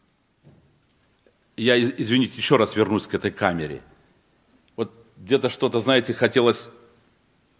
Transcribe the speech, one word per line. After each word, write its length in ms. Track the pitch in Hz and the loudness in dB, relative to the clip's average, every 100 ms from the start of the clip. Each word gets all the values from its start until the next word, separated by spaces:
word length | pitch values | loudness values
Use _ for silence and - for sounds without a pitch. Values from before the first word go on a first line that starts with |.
| _ _ _ _ _ _ _ _ _ _ _ _ _ _ _ - | _ _ _ _ _ _ _ _ _ _ _ _ _ _ _ -4
Я, 200 | 117 123 | 0 2
из-, 180 | 120 - | 0 -2
извините, 380 | 110 127 123 - | 0 0 0 -2
ещё 180 | - 135 | 2 2
раз 200 | 104 104 | 2 0
вернусь 300 | 104 104 - | 0 0 -4
к 80 | |
этой 160 | 95 101 | -6 -6
камере. 520 | - 98 85 76 67 - _ _ _ _ _ _ _ _ | -2 -2 -2 -8 -10 -18 _ _ _ _ _ _ _ _
Вот 160 | - 110 - _ - | -10 -10 -10 _ -14
где-то 320 | 98 131 123 | -2 0 0
что-то, 300 | - 127 120 | -2 -2 -2
знаете, 340 | 113 131 117 | 2 2 2
хотелось 560 | - 117 127 120 110 - - _ _ _ _ _ _ _ | 0 2 4 2 2 -4 -20 _ _ _ _ _ _ _